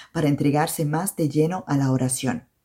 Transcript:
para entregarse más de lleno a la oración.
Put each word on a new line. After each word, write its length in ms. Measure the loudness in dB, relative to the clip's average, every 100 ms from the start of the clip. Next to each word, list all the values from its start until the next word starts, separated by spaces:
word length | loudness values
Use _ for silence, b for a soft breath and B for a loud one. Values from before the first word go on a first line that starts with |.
| B
para 160 | -2 0
entregarse 560 | 2 2 2 0 -2
más 320 | -2 -2 -2 -2
de 140 | 0
lleno 340 | 2 0 0 -2
a 120 | 0
la 160 | 2
oración. 500 | 2 0 -2 -4 -6 -8 _